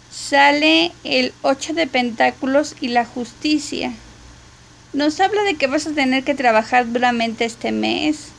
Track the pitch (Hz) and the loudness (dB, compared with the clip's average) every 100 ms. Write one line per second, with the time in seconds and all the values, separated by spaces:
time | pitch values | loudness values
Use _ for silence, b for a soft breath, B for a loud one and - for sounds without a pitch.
0 | - - - 277 277 294 311 320 339 - | -20 -14 -2 4 6 6 4 4 2 -4
1 | - 262 254 - 269 269 - 320 320 262 | -4 -2 -2 -2 -2 -2 -2 -2 -2 0
2 | 240 226 254 247 262 277 302 - 254 240 | -2 0 0 0 0 0 0 -4 -2 -2
3 | 233 - 233 - 302 302 302 - 254 226 | -2 -6 -10 -6 -2 -2 -2 -6 -6 -8
4 | - - - - - - - - - 277 | -16 -20 -20 -20 -20 -20 -20 -20 -10 -2
5 | 294 302 381 415 403 302 269 285 302 302 | -2 2 0 2 -2 0 0 -2 -4 -2
6 | 262 262 262 285 247 220 220 247 240 240 | 0 0 -2 0 2 2 2 0 2 0
7 | 247 240 226 220 233 233 233 220 214 - | 0 0 -2 -2 -4 -4 -4 -2 -2 0
8 | 302 302 - | -2 -2 -6